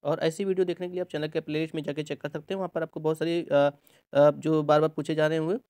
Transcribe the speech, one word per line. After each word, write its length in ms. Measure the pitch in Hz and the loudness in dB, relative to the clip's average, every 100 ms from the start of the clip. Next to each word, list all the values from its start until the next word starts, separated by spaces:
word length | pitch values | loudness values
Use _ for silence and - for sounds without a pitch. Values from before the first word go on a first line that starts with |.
और 160 | 143 156 | -2 0
ऐसी 260 | 160 160 196 | -2 -2 -4
वीडियो 200 | 185 180 | 0 0
देखने 220 | 170 180 | -2 -6
के 40 | |
लिए 100 | 180 | -6
आप 60 | 180 | -6
चैनल 200 | 156 156 | -6 -4
के 120 | 160 | -6
प्लेलिस्ट 360 | 151 151 160 160 | -4 -4 -4 -6
में 80 | |
जाके 200 | 156 147 | -6 -6
चेक 180 | 151 - | -6 -8
कर 80 | 156 | -8
सकते 240 | 151 151 | -10 -8
हैं। 40 | 190 | -6
वहाँ 140 | 185 165 | -4 -4
पर 60 | |
आपको 180 | 160 - | -6 -4
बहुत 180 | 156 156 | -4 -2
सारी, 240 | 165 170 | -2 -2
अ, 280 | - 143 143 - _ _ _ | 2 4 2 0 _ _ _
अ, 180 | 139 147 | 6 6
जो 320 | 143 143 156 | 4 0 0
बार 160 | 151 151 | 4 4
बार 100 | 156 | 4
पूछे 260 | 156 151 156 | -2 -4 0
जा 120 | 156 | 2
रहे 100 | 160 | 0
होंगे 180 | 160 220 _ | -2 -4 _